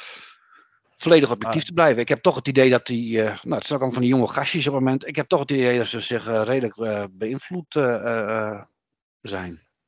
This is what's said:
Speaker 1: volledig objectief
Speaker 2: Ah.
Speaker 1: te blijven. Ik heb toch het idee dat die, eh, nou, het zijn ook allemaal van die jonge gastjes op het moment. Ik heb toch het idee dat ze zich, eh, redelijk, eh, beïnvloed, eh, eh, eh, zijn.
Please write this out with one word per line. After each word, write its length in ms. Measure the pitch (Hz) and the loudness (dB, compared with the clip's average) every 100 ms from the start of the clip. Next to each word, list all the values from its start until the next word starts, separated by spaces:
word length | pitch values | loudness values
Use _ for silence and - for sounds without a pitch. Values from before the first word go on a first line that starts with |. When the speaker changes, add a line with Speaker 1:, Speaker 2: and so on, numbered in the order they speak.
| - - - _ _ _ _ _ _ - | -18 -20 -20 _ _ _ _ _ _ -4
Speaker 1:
volledig 340 | 170 165 135 | 6 6 6
objectief 300 | 113 - 143 | 2 -2 -4
Speaker 2:
Ah. 60 | - | -2
Speaker 1:
te 60 | |
blijven. 300 | 170 160 117 | 2 4 4
Ik 60 | 117 | 0
heb 140 | 117 | 0
toch 120 | 185 | 0
het 140 | 127 139 | 0 2
idee 220 | 135 131 | 4 6
dat 160 | 123 - | 4 0
die, 320 | 120 117 113 | -4 -2 0
eh, 20 | |
nou, 100 | 107 | 0
het 80 | 101 | -4
zijn 140 | - 135 | -6 -6
ook 120 | - | -4
allemaal 200 | 143 131 | -4 -2
van 80 | 123 | 0
die 80 | 123 | 2
jonge 180 | 131 113 | 4 2
gastjes 380 | - 139 165 139 | 0 -2 -2 0
op 80 | |
het 80 | 139 | 0
moment. 240 | 131 131 - | 0 0 -4
Ik 100 | 151 | -6
heb 100 | 139 | 0
toch 120 | 165 | 0
het 100 | 135 | 0
idee 280 | 139 123 123 | 0 2 2
dat 80 | 110 | 0
ze 140 | 117 | -6
zich, 260 | - 120 107 | -6 -6 -2
eh, 140 | 113 | -2
redelijk, 320 | 110 131 117 104 | 0 -2 -2 -4
eh, 280 | 113 104 101 | -6 -4 -8
beïnvloed, 680 | 95 110 131 - 180 156 151 | -8 -8 -8 -8 -10 -6 -2
eh, 180 | 131 | 0
eh, 420 | 113 113 113 104 110 107 | -2 -4 -4 -4 -4 -4
eh, 120 | 104 101 _ _ _ _ _ | -8 -14 _ _ _ _ _
zijn. 400 | 107 95 90 82 _ _ | -12 -10 -10 -14 _ _